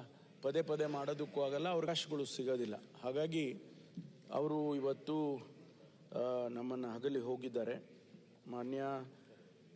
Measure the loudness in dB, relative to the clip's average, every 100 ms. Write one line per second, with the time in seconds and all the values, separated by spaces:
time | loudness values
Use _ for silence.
0 | -4 -16 -20 -2 2 4 4 4 4 2
1 | 0 0 0 2 2 4 2 2 2 0
2 | 0 0 0 0 2 2 2 -2 -8 -4
3 | 0 2 2 2 0 -2 -10 -18 -14 -12
4 | -12 -16 -4 0 2 4 2 4 2 0
5 | 0 0 0 -2 -6 -18 -20 -20 -20 -20
6 | -6 0 2 2 0 -2 -2 -2 -2 -2
7 | 0 0 0 -2 -2 -2 0 -2 -8 -20
8 | -20 -20 -20 -20 -8 -6 -2 -2 -2 -2
9 | -6 -14 -20 -20 -20 -20 -20